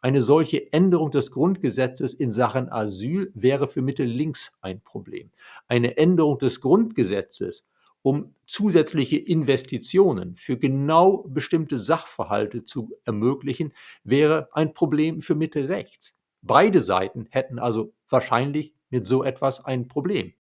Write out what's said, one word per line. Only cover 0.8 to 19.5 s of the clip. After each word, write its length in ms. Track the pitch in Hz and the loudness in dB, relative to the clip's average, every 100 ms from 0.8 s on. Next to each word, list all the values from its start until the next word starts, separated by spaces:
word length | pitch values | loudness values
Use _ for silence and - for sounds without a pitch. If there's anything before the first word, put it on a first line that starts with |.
| 190 175 156 | 4 4 2
des 180 | 143 - | -2 -2
Grundgesetzes 840 | 127 165 185 135 98 127 127 135 - | 0 0 2 -2 0 -2 -2 -6 -4
in 160 | 127 | -4
Sachen 400 | 107 123 131 127 | 0 0 0 -4
Asyl 600 | - 107 95 113 180 190 - | -6 -6 -6 -6 -4 -6 0
wäre 320 | 120 135 139 | 0 2 -2
für 160 | - | -2
Mitte 200 | 131 139 | -4 -2
links 540 | 127 117 156 139 - _ | -4 -2 -4 -4 -8 _
ein 200 | 95 95 | -12 -12
Problem. 480 | _ - 92 98 - _ - - _ | _ -16 -14 -16 -18 _ -20 -20 _
Eine 300 | 123 120 - | 0 0 2
Änderung 420 | 160 180 151 135 | 4 4 2 2
des 200 | 131 - | -2 -2
Grundgesetzes, 1080 | 131 190 226 - 101 101 - - 92 - _ _ _ _ | 2 2 2 0 0 -2 -6 -10 -10 -10 _ _ _ _
um 320 | 135 143 - _ _ | -2 -2 -4 _ _
zusätzliche 680 | - 208 165 156 160 127 147 | -2 4 4 4 0 0 -2
Investitionen 1160 | - 165 135 131 - 120 - 180 196 110 90 92 | 0 0 2 0 -2 -8 -2 4 4 2 -6 -14
für 200 | - 127 | -6 -2
genau 680 | 143 135 143 160 185 190 - | 0 0 2 6 6 4 -4
bestimmte 500 | 135 - 165 156 135 | -8 -2 -2 -2 -6
Sachverhalte 880 | 98 156 - - 104 104 104 120 | 0 -2 -2 -10 -4 -2 -2 -6
zu 280 | - - 110 - - | -10 -10 -10 -12 -8
ermöglichen, 680 | 107 117 139 139 135 156 _ - - | 0 0 0 -6 -6 -8 _ -20 -20
wäre 460 | - 135 151 156 - | 0 2 4 2 -2
ein 200 | 151 156 | -2 -2
Problem 480 | - 156 151 156 160 | 0 0 2 0 -2
für 140 | - 160 | -4 -2
Mitte 340 | 160 156 135 | -2 -4 -4
rechts. 460 | 190 - _ - _ _ _ | -6 -8 _ -20 _ _ _
Beide 400 | - 117 202 190 | 2 4 6 4
Seiten 460 | 95 92 95 - 104 | 2 0 -2 -8 -6
hätten 300 | - - 123 | -6 -6 -4
also 340 | 120 110 107 _ _ | -2 -2 -4 _ _
wahrscheinlich 640 | 131 - 120 139 147 147 _ _ | 0 2 0 0 -4 -8 _ _
mit 160 | 127 95 | -6 0
so 180 | 196 | 0
etwas 400 | 135 131 135 | 0 -2 -4